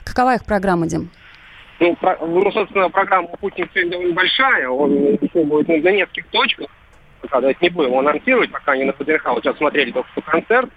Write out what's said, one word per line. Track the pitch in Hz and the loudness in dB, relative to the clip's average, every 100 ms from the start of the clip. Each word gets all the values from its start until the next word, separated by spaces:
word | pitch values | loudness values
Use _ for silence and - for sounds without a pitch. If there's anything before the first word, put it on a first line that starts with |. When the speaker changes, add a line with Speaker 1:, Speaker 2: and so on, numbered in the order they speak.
Speaker 1:
Какова | - - 254 | -6 0 2
их | 233 | 0
программа, | - 208 190 175 160 | 0 0 2 0 0
Дим? | 165 170 - - - - - - - | -4 -8 -14 -20 -20 -20 -20 -20 0
Speaker 2:
Ну, | 170 170 | 0 2
про-, | 185 - | -2 0
ну, | 165 175 202 | 0 0 2
собственно, | 214 196 196 175 | 0 -2 0 0
программа | 190 190 190 170 | 0 2 0 0
у | - | -8
Путина | 196 - 170 | -8 -6 -4
сегодня | 196 175 | -4 -4
довольно | 180 180 | -2 -2
большая. | 170 180 - 269 214 127 | 0 0 2 2 0 0
Он | 127 143 | 0 2
ещё | 143 143 147 143 175 | 2 2 0 0 0
будет | 147 151 156 | 0 0 2
на | 160 175 | 2 2
нескольких | 202 175 - - | 2 -2 -6 -4
точках. | 220 262 - - - - - - - | 0 0 -2 -10 -16 -20 -20 -20 -18
Пока, | 127 131 | -4 0
давайте | 135 135 | 0 2
не | 254 | 0
будем | 175 131 | 0 0
его | 131 | 2
анонсировать, | 143 151 - 247 156 | 2 0 0 0 0
пока | 143 - 135 | -4 -2 0
не | |
на | 135 | 0
В | - | -2
Д | 139 | -2
Н | 156 | -2
Х. | 147 | -2
Вот | 117 | -2
сейчас | 139 - | -2 -2
смотрели | 147 135 120 | 0 0 -2
только | 127 - | -4 -6
что | - | -10
концерт. | 151 165 - 240 240 | -2 -4 2 0 0